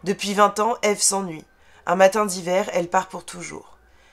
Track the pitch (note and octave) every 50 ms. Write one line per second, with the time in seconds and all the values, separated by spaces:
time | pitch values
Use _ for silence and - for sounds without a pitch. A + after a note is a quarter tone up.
0 | - F3 G3+ - - G3 G#3 F#3+ G#3 G3+ G#3 - G#3 A3+ A#3 - - G#3+ G#3 G3+
1 | - - G3+ G3 G3 F3+ D#3+ D#3 - _ _ _ _ _ - - - D#3 F3 F#3
2 | F#3+ F#3+ - A3 G#3+ G#3 F3+ F#3+ F3 E3+ F3+ F#3+ G#3 G3+ - F3+ F3 E3+ - F#3
3 | E3 - - - - - - F3+ E3 D3+ - - - - - _ _ _ _ -
4 | - _